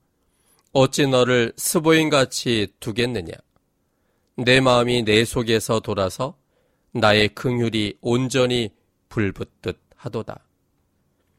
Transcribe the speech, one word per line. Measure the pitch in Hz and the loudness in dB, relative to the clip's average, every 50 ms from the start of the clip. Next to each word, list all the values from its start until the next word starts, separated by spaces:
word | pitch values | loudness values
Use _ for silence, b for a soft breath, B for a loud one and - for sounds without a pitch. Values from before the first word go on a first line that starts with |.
| _ _ _ _ _ _ _ _ _ _ _ _ _ _ | _ _ _ _ _ _ _ _ _ _ _ _ _ _
어찌 | - 139 131 131 - - 147 135 | 2 2 2 2 2 0 0 2
너를 | 131 127 123 123 127 123 117 113 - - | 4 2 2 4 2 2 2 0 -2 -6
스보임같이 | - - - 180 151 160 160 160 160 151 143 143 131 123 - - - 131 117 110 104 92 _ - | -6 -4 -2 0 2 4 4 4 4 2 2 0 0 0 -2 -6 -4 -2 -2 -2 -2 -4 _ -12
두겠느냐? | - 123 104 107 120 123 123 107 87 80 92 - _ _ _ _ _ _ _ _ _ _ _ _ _ _ _ _ _ _ _ | -12 -8 -4 -4 -2 -2 -4 -6 -8 -8 -12 -16 _ _ _ _ _ _ _ _ _ _ _ _ _ _ _ _ _ _ _
내 | - 123 120 127 131 | -4 0 2 4 4
마음이 | 131 131 123 120 120 120 123 123 | 4 4 4 4 2 2 0 0
내 | 117 104 107 110 117 | 0 2 2 2 2
속에서 | 113 - 135 120 110 117 110 - - 107 92 | 0 -2 -4 -2 0 0 0 0 0 -2 -2
돌아서 | - - 104 98 98 92 - - 127 143 185 _ _ _ _ _ _ _ _ _ _ _ | -2 -4 -4 -4 -4 -4 -4 -6 -8 -10 -10 _ _ _ _ _ _ _ _ _ _ _
나의 | - 123 110 107 104 107 104 101 | -4 0 2 4 4 4 2 0
긍휼이 | - - - 135 123 120 120 117 107 110 104 101 - _ | -2 -4 -6 -4 -2 -2 -2 -2 -2 -2 -4 -4 -6 _
온전히 | - 127 120 123 131 127 117 135 127 123 123 123 117 101 - _ _ _ _ _ _ _ | -4 -2 -2 -2 -2 -2 0 0 0 0 0 -2 -4 -6 -8 _ _ _ _ _ _ _
불붙듯 | - 120 104 98 90 - - - _ _ - 107 87 _ _ _ _ | -4 -4 -2 -2 -4 -6 -12 -16 _ _ -10 -10 -10 _ _ _ _
하도다." | _ - 123 107 117 107 - - - _ _ _ _ _ _ _ _ _ _ _ _ _ _ _ _ _ _ _ | _ -14 -12 -10 -10 -10 -12 -14 -18 _ _ _ _ _ _ _ _ _ _ _ _ _ _ _ _ _ _ _